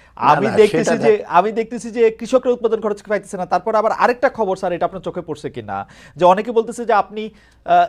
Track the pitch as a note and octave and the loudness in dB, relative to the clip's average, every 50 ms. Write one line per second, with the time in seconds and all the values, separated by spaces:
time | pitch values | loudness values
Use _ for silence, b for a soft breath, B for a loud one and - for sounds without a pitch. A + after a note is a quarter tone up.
0 | b b b - - C3 D3+ - G3+ A3+ - - G#3+ G#3 - - A3 - - - | b b b -2 2 2 4 4 2 2 4 4 4 4 4 0 0 0 0 2
1 | - A3+ G#3 G3+ - - D3+ E3+ F#3+ G#3+ G#3+ G#3 A3+ A3 B3 A#3 - A#3 G3+ A#3+ | 2 2 2 2 0 0 2 2 2 2 -2 -4 -6 -6 -8 -10 -10 -8 -2 2
2 | A#3 A3 A3 - A#3 G#3 - B3+ B3+ C4 B3 A#3+ A#3+ A3+ A3+ G#3+ A3 G#3+ G#3 G#3 | 2 2 2 -2 -2 0 0 0 2 0 0 0 0 -2 -2 -2 -2 -4 -6 -6
3 | - F#3+ G#3+ G3 G3+ - - F#3+ F3+ F3+ - F3+ - A3 A3 G#3+ G#3 A3 - - | -4 -4 -4 -4 -4 -8 -8 -8 -4 -2 -2 -2 -2 0 0 0 0 0 0 0
4 | F3+ A3 B3 B3 - C4 - - A3+ F#3 F#3+ F#3 - F3+ F3 E3 F3 E3 F3+ F#3 | 0 0 0 0 -2 -2 -2 -2 -2 -4 -2 -4 -4 -4 -2 -2 -4 -4 -4 -8
5 | - F3+ - F3+ E3+ - D3+ - - C#3 - B2+ G#2+ G2+ G2 G2 G2 B B B | -10 -8 -8 -8 -10 -10 -10 -10 -10 -10 -12 -12 -10 -8 -8 -8 -8 B B B
6 | B B B C#3+ F3 F3 F#3 G3 G#3 A#3 A#3 A3+ A3+ A3+ A3+ - A#3+ G#3+ A3+ G3+ | B B B 2 4 4 4 4 0 -2 -2 -2 -2 -2 -6 -6 -2 0 2 2
7 | G3 - G3+ A3 G#3+ G#3+ b b b b b b _ - E3+ F3 F3 | 0 -2 -6 -12 -12 -12 b b b b b b _ 2 4 4 4